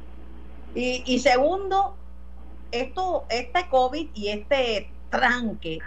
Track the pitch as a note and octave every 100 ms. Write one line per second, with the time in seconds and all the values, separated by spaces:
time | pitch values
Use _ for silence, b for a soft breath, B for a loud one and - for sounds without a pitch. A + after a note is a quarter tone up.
0 | - - - - - - - - B3 B3+
1 | B3+ B3 C#4 B3 D4 F#4+ G4 F#4+ G4 -
2 | - - - - - - - A#3+ B3+ -
3 | F#4 E4 - A#3 B3+ F4+ F4+ C4 B3+ D4
4 | D4+ G#3+ G3+ G#3 G#3 C#4 A#3+ G#3 - -
5 | - - B3 B3 A3+ F3+ E3 D#3+